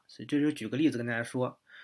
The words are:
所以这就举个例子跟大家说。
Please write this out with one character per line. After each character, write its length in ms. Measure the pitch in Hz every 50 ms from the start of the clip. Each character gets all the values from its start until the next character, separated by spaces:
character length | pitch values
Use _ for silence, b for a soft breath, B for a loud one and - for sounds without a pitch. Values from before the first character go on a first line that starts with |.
| _
所 180 | _ - - -
以 40 | -
这 120 | 151 147
就 120 | 143 151
举 160 | 151 - - 110
个 100 | - 131
例 140 | 160 147
子 80 | 127 117
跟 80 | 117 120
大 60 | 117
家 100 | 113 117
说。 340 | - - 127 123 120 - - B B B B